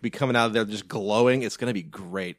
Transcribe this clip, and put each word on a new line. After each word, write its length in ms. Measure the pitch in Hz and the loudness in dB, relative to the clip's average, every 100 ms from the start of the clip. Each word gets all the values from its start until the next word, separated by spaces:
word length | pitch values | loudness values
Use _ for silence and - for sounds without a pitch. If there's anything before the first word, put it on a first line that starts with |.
be 80 | 117 | -8
coming 260 | - 131 120 | -2 2 4
out 120 | 117 | 4
of 40 | |
there 140 | 113 104 | 2 -2
just 220 | 107 - | -6 -8
glowing. 520 | 117 101 110 123 127 | -6 0 4 6 4
It's 160 | 113 - | -2 -4
gonna 160 | 123 | -4
be 100 | 101 | -4
great. 520 | 80 101 90 95 90 | -8 -14 -8 -6 -6